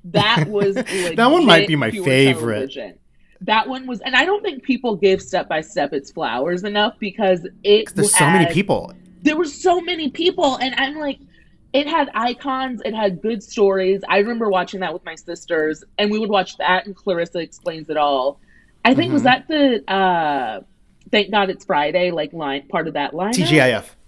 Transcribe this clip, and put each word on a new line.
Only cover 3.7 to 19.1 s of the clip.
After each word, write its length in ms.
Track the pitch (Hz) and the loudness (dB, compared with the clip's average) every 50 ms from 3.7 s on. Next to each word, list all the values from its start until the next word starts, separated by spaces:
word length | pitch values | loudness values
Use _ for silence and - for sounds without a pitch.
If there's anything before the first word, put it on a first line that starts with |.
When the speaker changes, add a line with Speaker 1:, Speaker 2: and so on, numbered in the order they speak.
| 262 262 262 | -8 -10 -8
Speaker 1:
was, 140 | 254 247 196 | -10 -10 -8
and 160 | - 262 254 | -6 0 2
I 80 | 262 294 | 2 2
don't 180 | 359 403 415 | 2 0 -2
think 200 | 415 392 285 254 | -2 -6 -8 -6
people 340 | - - 254 240 - 240 214 | -4 -4 -4 -2 -2 -4 -2
give 240 | 160 196 190 190 196 | 2 2 2 2 2
Step 280 | - - - 175 147 - | -2 -4 -4 -4 -2 -2
by 120 | 170 156 | -4 -6
Step 320 | 156 - - 175 143 143 | -6 -4 -4 -4 -4 -2
its 180 | 160 139 139 - | -4 -8 -8 -10
flowers 540 | _ 165 156 120 113 123 139 170 180 180 196 | _ -6 -6 -4 -4 -2 -2 -2 -4 -4 -4
enough 300 | 208 208 208 208 226 214 _ | -2 0 0 0 0 -2 _
because 480 | 226 202 180 - 214 190 185 175 165 - - - | -10 -10 -4 -2 0 0 0 0 -2 -14 -16 -6
it 240 | - 202 202 220 220 | 2 4 4 4 4
Speaker 2:
'Cause 80 | - - | -2 -2
there's 220 | 196 208 202 - | 0 2 2 4
so 80 | - 190 185 | 4 4 4
many 140 | 175 185 165 | 4 4 4
Speaker 1:
had 80 | - - | 4 2
Speaker 2:
people. 380 | 180 208 - 143 95 - - - - - - - - - | -2 0 0 -2 -2 -2 -10 -18 -20 -20 -20 -20 -4 -4
Speaker 1:
There 120 | 302 302 | -2 -2
were 80 | 311 349 | -2 -4
so 360 | 294 - - - 370 349 359 | -4 -6 -2 0 0 0 2
many 300 | 339 349 359 320 311 262 | 0 -4 -6 -6 -6 -8
people, 460 | - - 330 370 - - 330 277 254 | -6 -2 -2 -2 0 2 0 0 0
and 180 | - 247 262 247 | 0 -4 -4 -2
I'm 200 | - 269 269 294 | -2 -4 -4 -4
like, 240 | 311 302 285 269 - - _ _ _ _ _ _ _ _ _ | -6 -6 -6 -6 -8 -14 _ _ _ _ _ _ _ _ _
it 140 | - 277 294 | 0 0 0
had 240 | 294 330 320 285 285 - | 2 0 0 0 0 -2
icons, 680 | 262 233 247 240 247 - 285 262 262 262 262 247 208 - | -4 -2 -2 -4 -4 -6 -6 -4 -4 -4 -6 -8 -8 -8
it 80 | 226 | -6
had 300 | 233 220 214 202 185 165 | -4 -2 -2 -2 -2 -2
good 180 | - 220 233 202 | -4 -4 -4 -4
stories. 600 | - - - - 202 196 190 190 185 185 196 196 - - | -8 -8 0 2 2 4 4 2 2 0 0 0 0 0
I 100 | 180 202 | 2 2
remember 300 | 202 226 240 226 226 208 | 2 0 -2 -2 -2 0
watching 320 | 202 185 180 - - 185 | 0 0 -2 -2 -6 -6
that 120 | 185 165 | -6 -6
with 120 | 160 180 _ | -6 -8 _
my 100 | 165 160 | -14 -16
sisters, 680 | - _ 175 170 - - - 170 160 156 156 156 - - _ _ - | -14 _ -12 -12 -12 -6 -4 -2 0 0 -2 -4 -6 -12 _ _ -2
and 120 | 208 208 | 0 0
we 80 | 214 214 | 0 -2
would 120 | 220 202 | -2 0
watch 260 | 208 190 185 - - | 0 0 0 -2 -6
that 300 | - - 170 185 185 - | -4 0 0 0 0 -2
and 100 | 202 190 | -6 -16
Clarissa 420 | _ _ 202 180 170 170 170 - 180 | _ _ -4 -2 -2 -2 -4 -4 -8
Explains 500 | 160 - - - _ 175 165 160 156 156 | -8 -8 -14 -12 _ -10 -10 -10 -10 -6
It 80 | 151 | -2
All. 440 | 151 147 143 139 131 127 139 139 _ _ _ _ - _ _ _ _ - | 0 2 2 2 2 0 -2 -4 _ _ _ _ -20 _ _ _ _ 2
I 100 | 233 262 | 4 4
think, 180 | 285 339 359 | 4 2 2